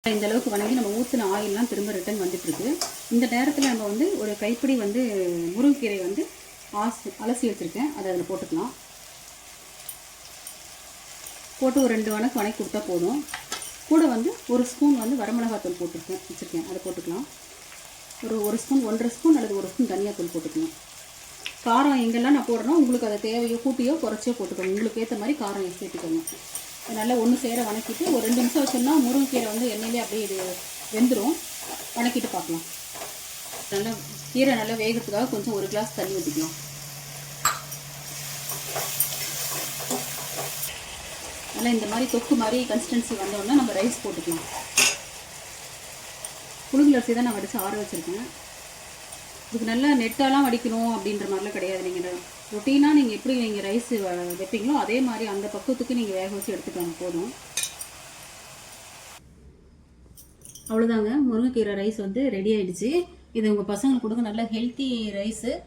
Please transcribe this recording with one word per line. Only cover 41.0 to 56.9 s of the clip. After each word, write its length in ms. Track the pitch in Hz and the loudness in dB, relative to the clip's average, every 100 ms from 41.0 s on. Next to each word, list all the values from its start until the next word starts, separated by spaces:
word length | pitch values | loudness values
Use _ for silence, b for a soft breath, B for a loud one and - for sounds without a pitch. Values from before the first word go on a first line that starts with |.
| - - - - - | -12 -12 -12 -12 -10
நல்லா 240 | 214 233 233 | -2 2 2
இந்த 140 | 208 | 2
மாதிரி 160 | 226 254 | 0 2
தொக்கு 280 | 240 233 262 | 0 4 4
மாதிரி 160 | 220 247 247 | 4 2 2
கன்சிஸ்டன்சி 480 | 220 - 233 233 208 | 0 2 0 0 -4
வந்தோடனே 400 | 190 202 196 277 | -2 -2 4 6
நம்ம 160 | 240 190 | 6 2
ரைஸ் 240 | 233 - | 2 0
போட்டுக்கலாம். 440 | 208 170 165 165 - - - - - - - - - - - - - - - - - - - - - - - | -4 -4 -2 -4 -4 -10 -4 2 2 2 -10 -14 -16 -16 -16 -14 -14 -14 -14 -14 -14 -12 -12 -12 -14 -14 0
புழுங்கல் 320 | 269 294 262 | 6 8 8
அரிசி 140 | 240 | 4
தான் 160 | 233 247 | 2 2
நான் 80 | 202 | 0
வடிச்சு 200 | 196 233 190 | -4 -4 -2
ஆற 80 | 214 | -2
வச்சிருக்கேன். 500 | 196 175 160 196 254 - - - - - - - - - - - - | -4 -6 -6 -6 -8 -12 -16 -16 -16 -16 -16 -16 -16 -16 -16 -16 -8
இதுக்கு 240 | 226 226 | -4 0
நல்லா 200 | 226 285 277 | 4 6 6
நெட்டாலாம் 460 | 226 226 269 277 269 | 4 2 4 6 6
வடிக்கணும் 420 | 233 240 226 233 | 4 0 0 0
அப்படின்ற 320 | 220 196 208 196 | 0 -2 -2 -2
மாதிரிலாம் 300 | 190 202 202 | -2 -2 -4
கிடையாது. 260 | 180 185 180 | -2 -2 -2
நீங்க 240 | 180 180 180 - - - | -2 -4 -6 -10 -16 -8
ரொட்டீனா 420 | 208 208 277 285 294 | -4 4 6 8 8
நீங்க 160 | 254 208 | 6 2
எப்படி 180 | 240 262 | 0 2
நீங்க 260 | 226 208 | 2 0
ரைஸ் 260 | 196 226 233 233 | 0 0 0 -2
வ-, 120 | 190 175 175 175 | 0 -2 -4 -4
வைப்பீங்களோ 340 | 190 226 220 285 | -4 -2 2 2
அதே 160 | 202 240 | 2 2
மாதிரி 240 | 262 220 220 | 2 0 -2
அந்த 180 | 196 208 | -2 -4
பக்குவத்துக்கு 500 | 208 233 254 240 247 | -4 -2 -2 0 0
நீங்க 140 | 220 190 | 0 -2
வேக 120 | 190 | -4
வச்சு 220 | 196 196 | -4 -4
எடுத்துக்கோங்க 400 | 180 - 185 170 | -6 -6 -4 -4